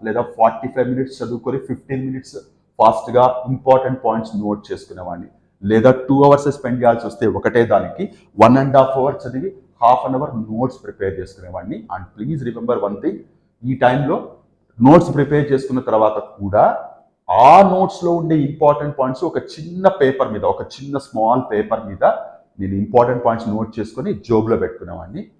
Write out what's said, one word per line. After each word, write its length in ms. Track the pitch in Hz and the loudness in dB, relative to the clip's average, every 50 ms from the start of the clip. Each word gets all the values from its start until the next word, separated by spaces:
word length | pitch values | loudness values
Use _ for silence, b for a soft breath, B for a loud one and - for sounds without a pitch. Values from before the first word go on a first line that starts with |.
| 98 107 | -6 -4
లేదా 160 | 110 117 120 120 - - | -4 -4 -4 -6 -2 2
ఫార్టీ 320 | 113 113 - - - - - | 2 2 2 0 -10 -8 -4
ఫైవ్ 160 | 131 123 123 127 | -2 -2 -2 -2
మినిట్స్ 240 | 127 131 131 - - | -4 -6 -8 -8 -10
చదువుకొని 400 | 123 117 120 113 - 127 127 135 - - | -10 -8 -8 -8 -8 -6 -8 -8 -6 -8
ఫిఫ్టీన్ 360 | 131 - _ _ 139 131 131 131 | -12 -12 _ _ -8 -8 -6 -8
మినిట్స్ 280 | 131 131 131 - - 139 - _ _ _ _ _ _ _ | -10 -10 -12 -14 -18 -20 -20 _ _ _ _ _ _ _
ఫాస్ట్గా 440 | 107 110 113 - - - 113 123 127 127 127 - - 123 131 | 4 4 4 2 -4 0 2 4 4 4 2 -2 -6 -6 -6
ఇంపార్టెంట్ 480 | 110 - 131 131 131 127 127 131 - - | -4 2 4 4 4 4 -2 -6 -4 -2
పాయింట్స్ 300 | 117 110 113 113 - - 101 104 | -2 -2 -2 -4 -6 -8 -6 -4
నోట్ 200 | 104 104 104 - - | -4 -6 -6 -6 -12
చేసుకునేవాడిని, 580 | 98 87 - _ - 92 90 87 87 87 95 - _ _ _ _ _ _ 98 98 | -12 -12 -12 _ -18 -16 -12 -12 -12 -12 -14 -18 _ _ _ _ _ _ -4 0
లేదా 220 | 107 113 110 131 131 131 - - | 0 4 4 4 4 4 2 0
టూ 80 | 139 139 143 | 2 4 6
అవర్స్ 240 | 143 143 139 143 147 135 - | 6 6 4 4 -2 -4 -4
స్పెండ్ 240 | - 123 120 120 | -6 -6 -4 0
చేయాల్సి 260 | 120 120 113 117 - 107 | 2 2 2 2 -2 -10
వస్తే 180 | 101 - 120 110 92 98 | -6 -2 -2 0 0 0
ఒకటే 240 | - 113 104 117 117 101 104 | -2 0 2 2 2 2 2
దానికి 300 | 98 90 90 - - 185 202 b b b b _ 98 107 | -2 -2 -2 -8 -10 -10 -10 b b b b _ 4 6
వన్ 140 | 117 123 135 135 | 6 6 4 2
and 120 | 139 131 139 | 4 4 4
half 120 | 135 131 - 135 | 4 4 2 -2
hour 160 | 127 143 135 - - | -2 -2 -2 -4 -10
చదివి 260 | 127 120 131 - - - - _ _ _ _ 120 | -10 -10 -8 -8 -8 -10 -12 _ _ _ _ 2
హాఫ్ 200 | 117 127 127 - - | 4 4 4 0 -4
అన్ 80 | 131 131 | -4 -4
అవర్ 140 | 147 147 123 113 107 107 | -4 -6 -8 -10 -10 -8
నోట్స్ 260 | 110 113 127 127 - - _ | -6 -4 -4 -4 -4 -8 _
ప్రిపేర్ 300 | 101 101 _ 98 95 98 95 | -18 -10 _ -6 -6 -6 -6
చేసుకునేవాడిని. 580 | 92 90 - - 92 90 90 92 87 98 151 220 - - 90 | -12 -14 -14 -20 -20 -14 -14 -12 -10 -10 -12 -12 -12 -12 -14
And 100 | 92 90 - _ | -14 -14 -16 _
please 240 | 107 107 131 160 147 127 120 | -12 -8 -8 -8 -6 -8 -8
remember 280 | 113 113 110 120 120 110 101 | -10 -10 -4 -4 -4 -2 -2
one 100 | 101 104 - - | -6 -6 -4 -6
thing, 120 | 156 202 - - _ _ _ _ _ _ _ 113 123 | -8 -8 -8 -14 _ _ _ _ _ _ _ -6 -6
ఈ 40 | 131 117 131 | -4 0 2
టైంలో 340 | 123 127 135 143 - 170 - - - - _ _ _ _ _ _ _ _ - 113 135 | 2 2 2 0 -2 -2 -4 -6 -10 -18 _ _ _ _ _ _ _ _ 4 6 8
నోట్స్ 240 | 156 175 170 170 - 135 | 8 8 6 4 0 -2
ప్రిపేర్ 280 | 143 135 147 147 143 - | 0 0 2 0 0 2
చేసుకున్న 300 | 135 127 131 - 127 127 123 - | 0 -2 -2 -2 -6 -6 -4 0
తర్వాత 260 | 110 110 110 107 107 104 - - - - | 2 4 4 2 2 -2 -10 -10 -14 -10
కూడా 240 | 101 98 90 127 147 202 247 - - - - _ _ _ _ _ _ - 90 101 120 139 | -10 -2 2 2 2 2 2 -2 -8 -14 -18 _ _ _ _ _ _ -2 2 6 8 10
ఆ 40 | 160 190 202 190 180 | 10 8 8 6 4
నోట్స్లో 380 | 185 190 180 - - 175 170 170 170 | 0 0 -2 -2 -4 -2 -2 -2 0
ఉండే 160 | 165 156 160 156 139 135 | 0 0 0 0 0 -2
ఇంపార్టెంట్ 460 | 151 - 156 147 147 147 147 147 143 - | -2 2 2 2 2 2 -2 -8 -4 -4
పాయింట్స్ 240 | 131 127 131 - 180 165 | -4 -4 -4 -4 -6 -4
ఒక 80 | - 139 - - - | -4 -6 -8 -8 -16
చిన్న 340 | - 151 165 175 180 185 190 - - | -16 -14 -12 -12 0 0 0 2 2
పేపర్ 300 | 143 131 135 - - - 107 | 0 0 2 0 -4 -4 -4
మీద, 100 | 104 - 107 98 | -4 -2 -4 -4
ఒక 80 | - 120 - - | -4 -6 -14 -14
చిన్న 220 | - 131 143 143 139 - - | -18 -14 -10 -10 -10 -10 -8
స్మాల్ 360 | _ 117 110 110 120 131 131 - 107 | _ -2 0 0 0 0 -2 -2 -4
పేపర్ 300 | 104 107 - - - 107 101 | -4 -2 -2 -4 -6 -6 -10
మీద 140 | 98 90 123 175 - - - - - - _ _ _ _ | -10 0 0 0 0 0 -6 -14 -18 -20 _ _ _ _
నేను 140 | 95 95 98 98 104 | -8 -6 -4 -4 -4
ఇంపార్టెంట్ 400 | 110 107 120 120 120 127 120 - 123 | 0 2 2 2 2 0 -2 -2 -2
పాయింట్స్ 220 | 117 110 - 107 104 | -2 -2 -4 -6 -6
నోట్ 160 | 107 110 107 - - | -6 -6 -8 -8 -10
చేసుకొని 320 | 104 - - - 139 202 196 - - - | -10 -10 -8 -10 -8 -6 -6 -8 -4 0
జోబులో 300 | 117 110 107 110 113 98 92 | 0 0 2 0 -2 -2 -2
పెట్టుకునేవాడిని. 580 | 90 - - 95 85 87 87 87 90 104 160 214 - _ _ | -6 -8 -10 -16 -14 -14 -14 -14 -14 -14 -14 -14 -16 _ _